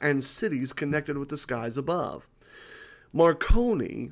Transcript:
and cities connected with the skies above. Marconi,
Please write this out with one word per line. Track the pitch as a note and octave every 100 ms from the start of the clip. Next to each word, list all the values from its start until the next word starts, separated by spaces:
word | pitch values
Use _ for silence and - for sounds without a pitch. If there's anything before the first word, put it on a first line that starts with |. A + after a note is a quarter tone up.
and | D3 C#3
cities | B2+ - A3 C#3 B2+
connected | - D3 D3+ D3 C#3+
with | C#3
the | D3
skies | - A#2+ A#2 A#2+
above. | C#3 F3 A#2 C#2+ - _ - - - - - - _
Marconi, | D3 E3 E3 - A3+ A#3+ F#3 G2+ A2 A#2+